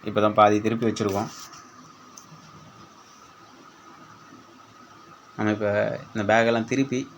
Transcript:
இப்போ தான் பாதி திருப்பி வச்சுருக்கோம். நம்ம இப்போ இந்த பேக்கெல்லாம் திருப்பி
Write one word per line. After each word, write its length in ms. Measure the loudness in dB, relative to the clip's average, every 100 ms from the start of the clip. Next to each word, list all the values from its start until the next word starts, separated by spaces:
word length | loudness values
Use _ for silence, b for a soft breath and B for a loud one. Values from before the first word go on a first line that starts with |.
| -4
இப்போ 100 | 0 2
தான் 140 | 6
பாதி 180 | 6 6 0
திருப்பி 220 | 0 -2
வச்சுருக்கோம். 400 | 0 -2 -2 -4 -10 -18 -20 -20 -20 -20 -20 -20 -20 -20 -20 -20 -20 -20 -20 -20 -20 -20 -20 -20 -20 -20 -20 -20 -20 -20 -20 -20 -20 -20 -20 -20 -20 -20 -20 -20 -20 -20 -20 -20 -6
நம்ம 180 | -4 -2
இப்போ 140 | -2 -2 -2 -6 -10
இந்த 120 | -8 2
பேக்கெல்லாம் 400 | 2 4 0 -2
திருப்பி 280 | -2 -2 -4 -8